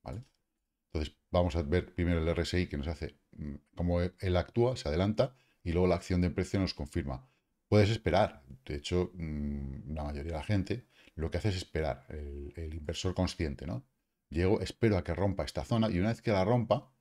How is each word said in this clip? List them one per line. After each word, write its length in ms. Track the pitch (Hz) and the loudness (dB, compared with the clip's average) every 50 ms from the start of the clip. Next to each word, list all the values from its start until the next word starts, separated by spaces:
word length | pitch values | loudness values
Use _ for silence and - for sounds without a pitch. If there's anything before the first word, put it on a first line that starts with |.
¿vale? 220 | - 127 127 113 123 _ _ _ _ _ _ _ _ _ _ _ _ _ | -10 -10 -12 -12 -12 _ _ _ _ _ _ _ _ _ _ _ _ _
Entonces 240 | - 80 76 - _ _ _ _ | -6 -6 -6 -6 _ _ _ _
vamos 260 | - 90 90 90 - | 2 2 2 2 0
a 60 | 85 | -2
ver 320 | 80 69 78 90 87 - - | 0 2 2 2 0 0 -2
primero 260 | - 87 85 87 82 | 0 2 2 2 2
el 80 | 80 85 | 2 2
R 140 | 85 87 | 0 0
S 180 | 82 - - 90 | 0 0 0 -2
I 60 | 90 | -2
que 100 | - - | -2 -4
nos 120 | 71 69 80 | -4 -4 -4
hace, 300 | 80 - 80 - - _ _ _ | -6 -6 -8 -12 -12 _ _ _
mm, 220 | - - 76 73 71 73 _ _ _ | -14 -12 -10 -10 -10 -12 _ _ _
cómo 260 | - 87 87 87 87 | -2 0 2 2 2
e-, 120 | 87 90 - _ | 0 0 -4 _
él 160 | - 92 90 | -2 2 2
actúa, 400 | 90 87 - _ 113 117 127 127 | 2 0 0 _ 2 2 2 0
se 120 | - - 73 | -2 -4 -2
adelanta 480 | 76 85 95 104 107 - 131 127 - _ _ _ _ _ | 0 2 2 2 2 2 0 0 -2 _ _ _ _ _
y 100 | _ 92 | _ -2
luego 140 | 80 87 90 | 2 2 4
la 100 | 92 87 | 4 2
acción 240 | 90 - - 95 90 | 0 0 0 0 2
de 100 | 87 87 | 2 2
precio 300 | - - 90 - - 101 | 0 -2 -4 -2 0 0
nos 140 | 92 80 - | 0 -2 -2
confirma. 540 | - 71 - - 87 71 67 65 65 - _ _ _ _ _ _ _ _ _ | -6 -10 -4 -4 -4 -4 -4 -6 -8 -12 _ _ _ _ _ _ _ _ _
Puedes 220 | 104 107 101 101 | 6 6 6 6
esperar, 520 | 113 - - 87 78 95 107 - - - - 67 65 - _ | 2 0 0 2 4 4 4 2 0 -10 -18 -20 -20 -18 _
de 120 | - 73 | -8 -8
hecho, 360 | 73 - - 90 87 90 - - | -6 -4 0 0 0 0 0 -4
mm, 760 | 87 82 78 76 73 73 71 71 71 69 67 67 69 - 69 78 | -8 -6 -4 -4 -4 -2 -4 -4 -4 -6 -8 -10 -10 -8 -8 -6
la 100 | 78 76 | -6 -6
mayoría 280 | 73 73 71 76 82 | -6 -6 -6 -6 -6
de 60 | 82 76 | -6 -6
la 60 | - | -2
gente 420 | - 107 98 90 - 98 127 - _ _ - - - _ | 0 0 0 2 0 -4 -6 -6 _ _ -20 -20 -16 _
lo 160 | - 78 85 | -6 -4 -2
que 80 | - 85 | -2 0
hace 120 | - 107 | 0 0
es 60 | 92 | 0
esperar, 500 | 92 87 - - 80 78 71 64 - - - | 0 -6 -4 -2 -2 0 0 -2 -6 -8 -12
el, 440 | 76 76 73 71 71 71 71 71 - | -12 -10 -10 -10 -10 -10 -10 -10 -10
el 180 | - 82 78 78 | -10 -10 -8 -8
inversor 400 | 82 76 76 82 - - 92 90 | -8 -8 -8 -8 -4 -4 -2 0
consciente, 520 | - 90 87 - - 82 73 67 - 67 | 0 0 0 0 -2 -4 -4 -4 -6 -6
¿no? 180 | 76 - 127 - _ _ _ _ _ _ _ _ _ | -6 -6 -8 -10 _ _ _ _ _ _ _ _ _
Llego, 300 | - 80 90 92 110 - | 0 2 2 4 2 2
espero 360 | 95 - - _ 117 110 104 | 0 -6 -2 _ 4 4 4
a 80 | 90 - | 2 0
que 100 | - 82 | -2 -2
rompa 300 | 85 98 101 95 - 73 | 0 0 0 0 -2 -6
esta 200 | - - - 76 | -4 -4 -6 -2
zona 260 | - 120 113 113 107 | 0 0 2 2 2
y 80 | 90 87 | 2 2
una 100 | 95 110 | 0 0
vez 140 | 117 - | -2 -2
que 100 | - 117 | 0 2
la 120 | 104 95 92 | 2 4 4
rompa 480 | 101 120 123 110 - 104 - - _ _ _ | 4 4 2 4 2 0 0 0 _ _ _